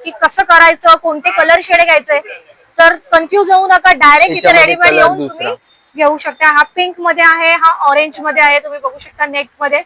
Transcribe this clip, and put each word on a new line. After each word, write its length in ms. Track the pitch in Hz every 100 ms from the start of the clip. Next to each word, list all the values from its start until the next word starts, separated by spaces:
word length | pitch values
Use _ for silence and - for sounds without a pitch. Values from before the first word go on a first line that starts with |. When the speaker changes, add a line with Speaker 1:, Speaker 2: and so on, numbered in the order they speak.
| 330
Speaker 1:
की 60 |
कसं 320 | 320 320 -
करायचं, 520 | 370 330 330 330 330 320
कोणते 360 | 330 302 349
कलर 280 | 349 320 339
शेड 180 | 349 339
घ्यायचे, 380 | 339 302 302 294 415 - _ _ _ -
तर 160 | 330 339 _
कन्फ्यूज 400 | 339 320 403 381
होऊ 160 | 370 381
नका, 260 | 370 370
डायरेक्ट 380 | 285 294 302 339
इथे 40 | 330
Speaker 2:
याच्यामध्ये 300 | 359 339 320
Speaker 1:
रेडीमेड 220 | 349 349
Speaker 2:
कलर 100 | -
Speaker 1:
येऊन 200 | 320 294
Speaker 2:
दुसरा. 200 | 285 -
Speaker 1:
तुम्ही 180 | - 494 _ _ _ 277
घेऊ 220 | 294 302
शकता. 360 | 311 - 311
हा 100 | 294
पिंक 360 | 302 359 359 349
मध्ये 240 | 349 339 330
आहे, 260 | 330 330
हा 160 | 330 320
ऑरेंज 500 | - 294 285 302 294
मध्ये 240 | 302 302
आहे, 160 | 294 285
तुम्ही 200 | 294 285
बघू 200 | 277 -
शकता 260 | - - 294
नेट 220 | 285 277 _
मध्ये 220 | 285 294